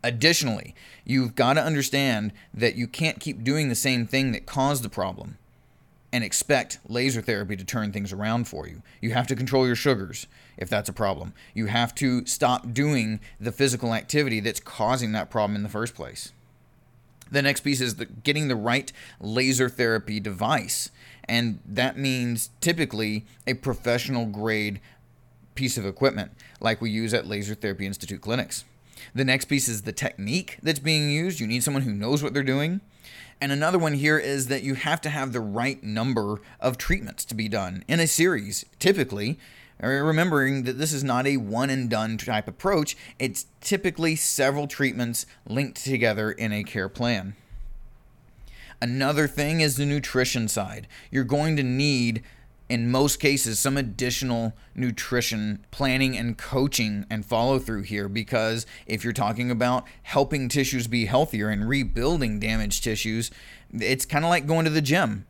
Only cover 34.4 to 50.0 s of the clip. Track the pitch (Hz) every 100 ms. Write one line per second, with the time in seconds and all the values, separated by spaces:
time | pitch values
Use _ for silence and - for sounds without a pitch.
34.4 | 127 135 135 131 147 160 156 143 135 120
35.4 | 110 104 127 135 107 107 120 117 101 104
36.4 | - - 127 120 - - 117 - - 110
37.4 | 107 107 92 92 - 165 160 - 175 143
38.4 | 101 98 - - 180 202 131 101 107 160
39.4 | - - - - 117 135 151 160 180 151
40.4 | 135 139 127 123 156 147 139 123 135 139
41.4 | 104 110 135 135 123 110 110 110 - 107
42.4 | 107 - 190 190 147 - - - 131 -
43.4 | - _ - 196 190 160 165 160 - -
44.4 | 135 143 147 - 135 98 120 117 - -
45.4 | - 117 139 - 135 131 117 104 110 -
46.4 | 113 104 98 107 95 - 120 110 95 101
47.4 | _ - - - - - - - - -
48.4 | - - - - 120 127 135 147 147 147
49.4 | 147 165 156 123 143 143